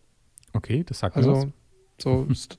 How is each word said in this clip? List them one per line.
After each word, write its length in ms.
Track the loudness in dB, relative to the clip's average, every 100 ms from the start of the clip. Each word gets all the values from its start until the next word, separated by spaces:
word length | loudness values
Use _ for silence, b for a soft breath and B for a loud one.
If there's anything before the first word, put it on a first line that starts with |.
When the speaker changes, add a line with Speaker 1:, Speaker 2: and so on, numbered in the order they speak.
| _ _ _ _ -8
Speaker 1:
Okay, 300 | -6 -2 -2 -2
das 140 | -4
sagt 160 | -2 2
mir 60 |
Speaker 2:
Also 120 | 4
Speaker 1:
was. 120 | 4 0 -8 _ _ _ -8
Speaker 2:
so 280 | 0 0 2
Speaker 1:
<laughs> 40 |
Speaker 2:
St-, 260 | -2 -6